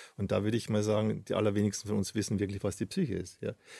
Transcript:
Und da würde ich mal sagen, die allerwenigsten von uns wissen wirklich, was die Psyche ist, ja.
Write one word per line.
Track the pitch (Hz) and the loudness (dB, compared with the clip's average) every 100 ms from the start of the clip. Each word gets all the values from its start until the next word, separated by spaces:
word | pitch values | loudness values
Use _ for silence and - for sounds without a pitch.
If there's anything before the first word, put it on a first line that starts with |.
| - - | -14 -6
Und | 98 | 0
da | 101 | 2
würde | 104 113 | 2 0
ich | - | 2
mal | 107 | 0
sagen, | 107 107 110 101 | 2 2 2 0
die | - | -2
allerwenigsten | 104 107 101 104 - 104 | 2 2 4 2 0 -2
von | 104 | -2
uns | 95 | 0
wissen | 107 - 98 | -2 0 0
wirklich, | 101 101 | -2 -2
was | 101 - | -4 -4
die | |
Psyche | 113 190 143 | -4 -2 0
ist, | 90 87 - | -2 -6 -8
ja. | - - - - | -8 -8 -14 -16